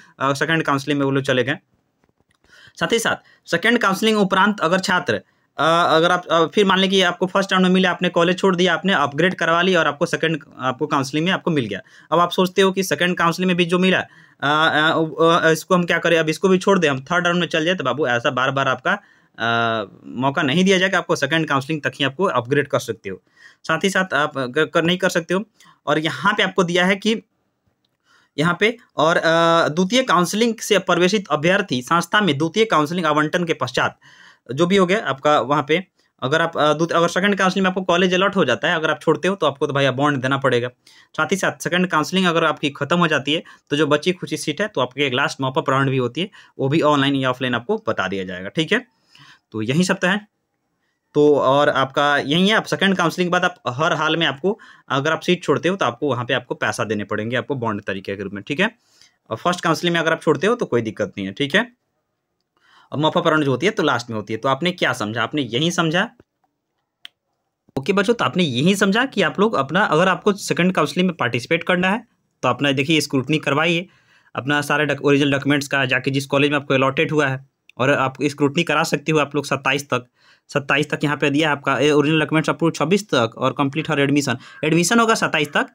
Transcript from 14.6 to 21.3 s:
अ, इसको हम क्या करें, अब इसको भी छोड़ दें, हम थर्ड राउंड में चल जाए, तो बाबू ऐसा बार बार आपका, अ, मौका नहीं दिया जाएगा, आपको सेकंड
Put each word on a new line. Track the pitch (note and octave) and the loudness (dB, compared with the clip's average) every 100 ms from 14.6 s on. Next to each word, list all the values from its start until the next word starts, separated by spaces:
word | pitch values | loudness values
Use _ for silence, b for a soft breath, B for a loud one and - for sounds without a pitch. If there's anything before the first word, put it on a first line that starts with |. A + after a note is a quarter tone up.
| D#3+ D3 D#3 C#3+ D#3+ C#3+ | 2 2 2 2 -2 2
अ, | E3 E3+ D#3+ | 4 4 4
इसको | D#3+ - | 2 2
हम | F3+ | 0
क्या | F3 E3+ | 2 0
करें, | E3+ E3 | 2 2
अब | D#3 | 0
इसको | D#3+ F#3+ | 0 2
भी | F#3 | 2
छोड़ | G3+ F#3+ | 2 2
दें, | D3+ | 2
हम | C3 | 0
थर्ड | C#3 F3 F3 | -2 -2 0
राउंड | F3 | 0
में | E3+ | 0
चल | E3 | -2
जाए, | D#3+ | -2
तो | F#3 | -2
बाबू | C3 B2 C#3+ | -2 -2 0
ऐसा | A#2+ D3 | 0 0
बार | B2+ C3+ | -2 -2
बार | C3+ C3+ | 0 -2
आपका, | B2+ E3+ G3+ b b b - | -2 -2 -4 b b b -6
अ, | A#2 A#2 A#2 A2+ G2+ - | -2 0 0 -2 -6 -12
मौका | C#2 E2+ C3 C#3 | -12 -4 -2 0
नहीं | D3 E3 | 0 2
दिया | F#3+ F#3 | 2 2
जाएगा, | F#3+ F#3 | 2 0
आपको | D#3+ D#3 | -2 -2
सेकंड | C#3 | 0